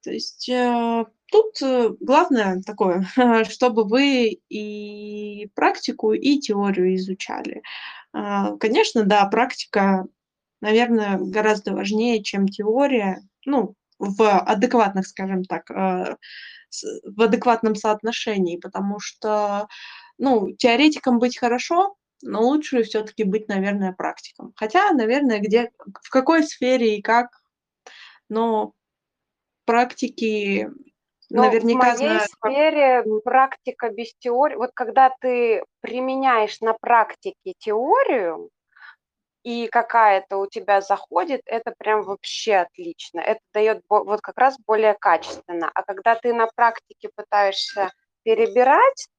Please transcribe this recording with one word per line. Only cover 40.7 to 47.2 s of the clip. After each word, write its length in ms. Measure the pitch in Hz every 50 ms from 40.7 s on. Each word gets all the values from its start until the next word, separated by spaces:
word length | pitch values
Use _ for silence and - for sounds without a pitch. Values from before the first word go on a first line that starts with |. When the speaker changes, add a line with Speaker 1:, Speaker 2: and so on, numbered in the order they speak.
| 202 196
Speaker 2:
заходит, 600 | 196 - 202 196 - _ - - - 339 277 - -
это 280 | - 220 226 226 240 -
прям 260 | _ - 208 214 208 196
вообще 520 | 185 196 - - - - - - 220 208
отлично. 600 | 185 175 175 _ - 175 170 170 _ - - _ 170
Это 180 | - - 220 - _ _ _
дает 280 | 214 214 220 220 180 _ _
бо-, 140 | 208 208 -
вот 160 | 190 208 208
как 160 | - - -
раз 200 | - 247 269 269 - _
более 280 | - 220 214 220 214 202
качественно. 760 | - - 202 170 160 165 - - - - - 175 170 165 - -
А 100 | - 190
когда 320 | - 196 190 - 226 233
ты 180 | 226 - 240 233
на 140 | 233 233 226 _
практике 540 | - 247 233 226 - _ _ - _ - 214 _
пытаешься 760 | -